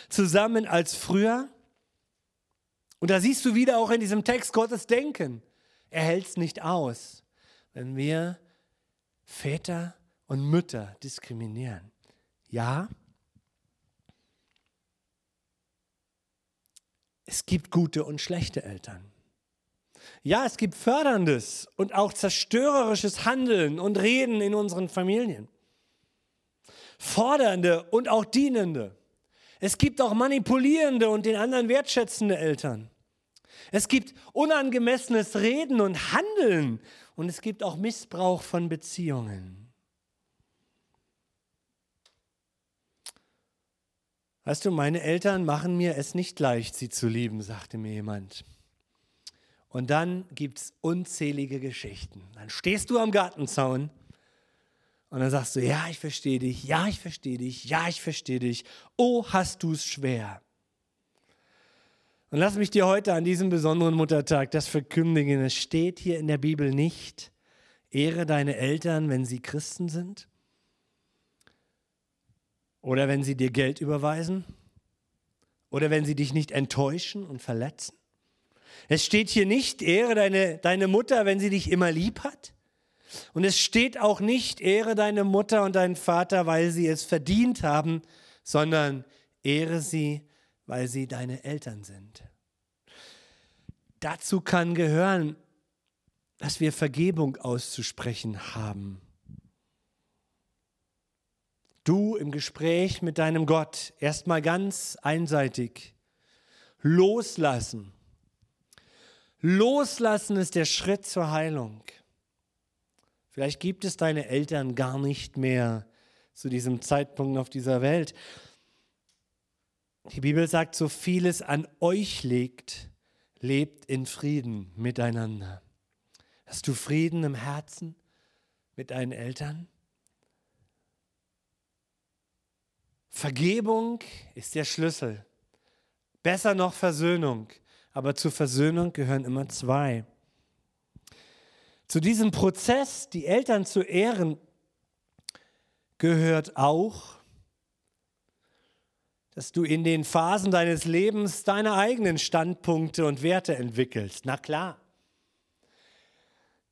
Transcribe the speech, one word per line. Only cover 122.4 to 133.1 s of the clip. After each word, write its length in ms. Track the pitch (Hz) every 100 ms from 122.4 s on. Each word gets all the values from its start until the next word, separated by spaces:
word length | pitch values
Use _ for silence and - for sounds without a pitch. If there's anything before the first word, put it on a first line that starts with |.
| 127 - - - - _ _ _ _ _
lebt 460 | 123 139 147 - -
in 200 | 135 131
Frieden 640 | - 143 147 120 107 92 90
miteinander. 880 | 120 123 120 117 110 107 95 95 _ _ _ _ _ _ _ _ -
Hast 220 | - -
du 80 | 123
Frieden 480 | - 151 165 165
im 100 | 151
Herzen 640 | 131 127 147 - - 165 160 _ _ _ _ _ _ _ -
mit 160 | 131
deinen 200 | 127 127
Eltern? 560 | 127 120 131 147 156 175 _ _ _ _ _ _ _ _ _ _ _ _ _ _ _ _ _ _ _ _ _ _ _ _ _ _ _ _ _ _ _ _ _
Vergebung 920 | _